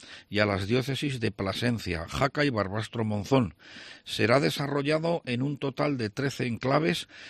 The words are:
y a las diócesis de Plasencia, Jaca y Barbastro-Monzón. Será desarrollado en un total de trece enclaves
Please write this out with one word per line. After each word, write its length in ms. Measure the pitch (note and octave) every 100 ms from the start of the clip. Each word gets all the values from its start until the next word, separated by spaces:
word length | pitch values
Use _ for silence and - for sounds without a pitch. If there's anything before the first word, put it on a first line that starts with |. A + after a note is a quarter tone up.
| - - -
y 120 | G#2
a 60 | G#2
las 200 | F#2+ G2
diócesis 540 | B2 B2 C3 D3 B2+
de 100 | A2+
Plasencia, 760 | - F#2+ - B2 A2+ - E2 D2+
Jaca 360 | - C#3 -
y 60 | D3
Barbastro-Monzón. 1040 | A2 F#2+ G#2 G#2+ A#2 A2 G#2 F#2+ C3 G2+ - - - - -
Será 380 | - - A2 C3
desarrollado 840 | D#3+ - C#3 C#3+ C#3+ D#3 E3 E3+ C3
en 160 | A#2+
un 160 | C#3 D3
total 380 | C#3 B2+ D3 C3+
de 140 | G#2+
trece 380 | - C3+ - B2+
enclaves 580 | A2+ B2+ C#3+ E3 F3 - -